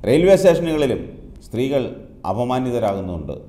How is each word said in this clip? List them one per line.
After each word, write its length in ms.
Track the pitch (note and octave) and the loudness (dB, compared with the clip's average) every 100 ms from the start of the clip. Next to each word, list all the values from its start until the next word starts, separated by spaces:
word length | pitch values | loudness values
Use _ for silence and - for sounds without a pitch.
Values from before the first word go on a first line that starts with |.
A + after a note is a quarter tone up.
| - | 2
റെയിൽവേ 260 | C#3+ F3+ F#3+ | 4 6 6
സ്റ്റേഷനുകളിലും 600 | F#3+ E3+ E3+ D#3 C#3+ G2+ - - - - - | 6 4 0 0 0 -2 -6 -16 -18 -20 -8
സ്ത്രീകൾ 360 | A2 C3+ C#3 A#2 - - - - | -4 -2 -2 -4 -8 -18 -10 -6
അപമാനിതരാകുന്നുണ്ട്. 1040 | G2+ B2 B2+ B2+ A#2+ G#2+ G2 F#2+ E2+ D2 C#2 | -4 -2 -2 -2 -2 -2 -2 -6 -8 -8 -12